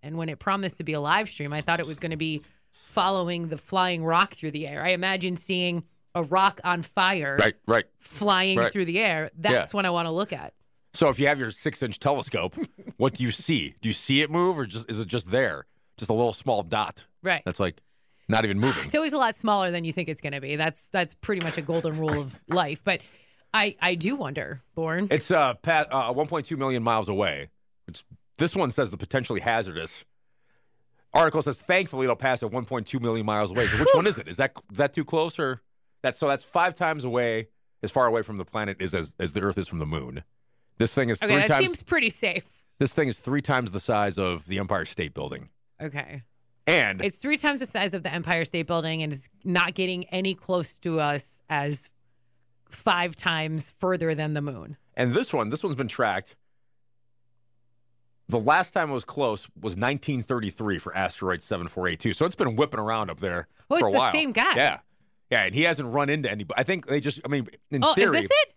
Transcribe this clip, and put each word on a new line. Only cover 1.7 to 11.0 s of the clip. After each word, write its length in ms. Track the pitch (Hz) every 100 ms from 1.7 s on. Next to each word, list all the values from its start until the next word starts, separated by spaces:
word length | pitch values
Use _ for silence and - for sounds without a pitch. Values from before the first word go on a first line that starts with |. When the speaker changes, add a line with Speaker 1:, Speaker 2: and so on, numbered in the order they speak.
| 170
Speaker 1:
it 60 | 156
was 100 | 151
gonna 200 | 165 160
be 240 | 160 151 - _ _
following 760 | _ - - 185 196 175 175 165
the 100 | 156
flying 460 | - 190 185 175
rock 300 | 160 165 196
through 180 | - 156
the 160 | 151 151
air. 160 | 147
I 60 | 170
imagine 480 | 180 190 190 180 175
seeing 480 | - 185 180 170 - _ _
a 100 | 175
rock 360 | 156 185 196 196 180
on 160 | 175
fire 560 | 160 - 185 190 147 135
Speaker 2:
Right, 140 | 107 - -
right. 200 | 113 - _
Speaker 1:
flying 560 | - - 208 185 190 190
Speaker 2:
Right. 160 | 190
Speaker 1:
through 100 | 202
the 160 | 175 175
air. 320 | 220 160 156 -
That's 340 | 165 123 -
Speaker 2:
Yeah. 40 | 202
Speaker 1:
what 80 | 190
I 60 |
wanna 200 | 175 170
look 220 | 165 202
at. 200 | 143 147 _ _ _ _
Speaker 2:
So 140 | -